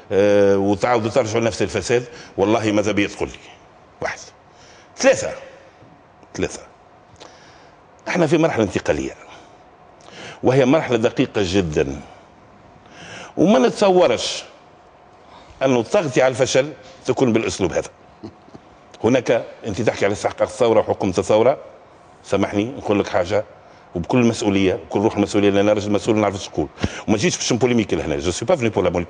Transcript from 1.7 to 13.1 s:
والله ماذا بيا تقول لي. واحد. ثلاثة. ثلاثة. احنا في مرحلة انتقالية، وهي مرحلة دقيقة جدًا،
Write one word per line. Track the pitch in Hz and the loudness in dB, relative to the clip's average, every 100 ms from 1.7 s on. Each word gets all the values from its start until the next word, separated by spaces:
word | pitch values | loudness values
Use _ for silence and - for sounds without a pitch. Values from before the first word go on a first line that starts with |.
| 104 90 123 127 - - - | -4 0 -2 -2 -16 -10 -2
والله | 98 113 110 | 0 2 0
ماذا | 104 104 | 0 0
بيا | 101 95 | 0 -2
تقول | - 76 | -4 -8
لي. | - - - - - - - | -10 -20 -20 -20 -20 -20 -12
واحد. | - - - - - - - - - - | -10 -10 -18 -20 -20 -20 -20 -20 -20 0
ثلاثة. | 262 156 78 - - - - - - - _ - - | 2 2 -2 -10 -16 -20 -20 -20 -20 -20 _ -20 -16
ثلاثة. | - 87 - - - - - _ - - - - - - - - - - | -8 -8 -8 -20 -20 -20 -20 _ -20 -20 -20 -20 -20 -20 -20 -20 -18 -6
احنا | 185 156 | -2 2
في | 156 | 2
مرحلة | 160 113 | 2 0
انتقالية، | 101 90 - 73 67 - - - - - - - - - - - - - | -2 -2 -2 -4 -4 -10 -20 -20 -20 -20 -20 -20 -20 -20 -20 -20 -20 -4
وهي | 110 135 | 2 4
مرحلة | 127 156 127 120 | 4 4 2 0
دقيقة | 113 - 127 113 | 0 0 -2 0
جدًا، | 92 98 85 78 69 71 - - - - - - - - - - - | 0 0 0 0 -2 -4 -14 -20 -20 -20 -20 -20 -20 -20 -20 -20 -20